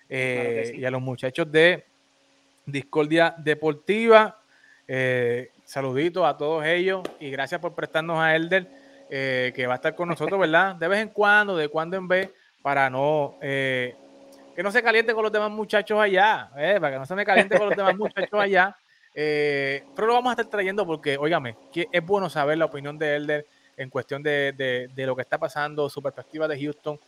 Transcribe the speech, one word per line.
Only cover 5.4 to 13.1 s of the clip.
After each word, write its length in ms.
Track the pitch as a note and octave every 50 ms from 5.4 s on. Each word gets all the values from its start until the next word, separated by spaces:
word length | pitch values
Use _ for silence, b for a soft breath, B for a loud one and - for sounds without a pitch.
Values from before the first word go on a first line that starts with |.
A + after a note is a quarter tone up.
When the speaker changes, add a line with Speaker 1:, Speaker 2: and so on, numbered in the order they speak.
| B2+ B2 _ _ _
Speaker 2:
saluditos 600 | _ - C#3 C3+ C3+ B2+ C3+ D3+ F3 E3+ F#3 F3
a 100 | D3+ C#3+
todos 280 | C#3+ D3 D3 D#3+ D#3+ D3+
ellos, 380 | D#3 E3+ F3 F3+ F#3+ F#3+ F#3+ F3+ - - -
y 100 | D#3+ C#3
gracias 300 | C3+ C3+ C3+ C3+ F3+ E3
por 140 | D#3+ F3 D#3+
prestarnos 440 | - D#3 D3 - D#3+ D#3 E3 E3+ D#3+
a 160 | D#3+ D#3+ D#3+
Elder, 300 | D#3+ E3 E3+ F#3 F#3+ F#3 F3+ B B B B B B B -
eh, 420 | C#3 C3+ C3+ C3+ C3 B2+ B2+ B2+ B2
que 120 | - B2+
va 80 | B2 B2
a 20 |
estar 180 | B2+ - D#3+ D#3
con 140 | - F3 F3
nosotros, 300 | E3 - D#3+ E3 F#3+ G3
¿verdad? 360 | F#3 D#3 D#3 E3 F#3 G3 F#3+
De 120 | E3+ E3 E3+
vez 120 | G3 G#3
en 80 | A3 G#3+
cuando, 480 | G#3+ - G#3 G3+ G#3 G#3 G#3 G3+ G3
de 120 | E3 D3+ D3
cuando 280 | D3+ D#3 D#3+ E3+ F3+
en 100 | F#3+ F#3 F3
vez, 220 | F#3 F#3 F#3+ F#3+ b b b b b _ _
para 280 | C#3 C#3 C#3 C3+ C3
no, 460 | B2+ C3 C#3 D3